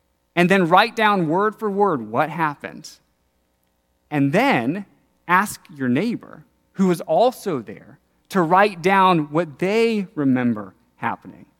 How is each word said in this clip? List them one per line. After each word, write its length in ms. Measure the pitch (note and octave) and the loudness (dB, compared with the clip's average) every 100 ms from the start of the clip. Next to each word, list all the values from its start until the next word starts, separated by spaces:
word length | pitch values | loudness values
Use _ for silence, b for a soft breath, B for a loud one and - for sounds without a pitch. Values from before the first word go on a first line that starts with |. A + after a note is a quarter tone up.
| _ _ _ | _ _ _
and 160 | E3+ F3 | 0 2
then 180 | G3 E3 | 2 4
write 260 | F3+ A#3 | 4 2
down 340 | A3+ G#3+ G3+ D#3+ | 0 0 0 -2
word 300 | F3 G#3+ G#3 | -2 -2 -4
for 120 | G#3+ | -6
word 400 | G3 G3+ C#3+ G#2+ | -2 0 -2 -4
what 180 | A#2 D#3 | -4 -4
happened. 640 | D#3 D#3 C#3+ F2 B1+ - - _ _ _ _ _ _ _ _ _ _ _ | -2 -4 -6 -14 -16 -20 -20 _ _ _ _ _ _ _ _ _ _ _
And 220 | D3 C#3 | -2 0
then 500 | F3 C4+ E3 A#2 F#3 G3 _ _ _ - | 0 0 0 -2 -6 -10 _ _ _ -2
ask 360 | F3+ G3+ - - | 0 0 -8 -16
your 140 | D3 C3 | -6 -2
neighbor, 560 | B2+ A#3 E3+ - G#1+ - _ _ | 0 -2 -6 -12 -20 -20 _ _
who 140 | - F#3+ | -2 0
was 120 | F3 | 0
also 640 | - D#3+ B3 A#3+ G3+ C#3 | 0 0 2 0 -6 -6
there, 360 | A2 F#2 - - _ _ - | -8 -16 -20 -20 _ _ -4
to 140 | F#3+ | 0
write 400 | D#3+ F3+ G#3+ F3 | 2 4 4 2
down 480 | E3+ G3 F#3 F3 D3 | 0 4 4 4 0
what 280 | D3+ E3+ C3+ | -2 -4 -4
they 500 | F#3 A3 A#3 A3 F3+ | -2 0 0 -2 -4
remember 600 | - C#3 B2+ B2 G#2+ F#2+ - _ _ | -2 0 0 0 -4 -8 -18 _ _
happening. 500 | A#2 F#2+ G2 F2 - | -8 -8 -12 -20 -20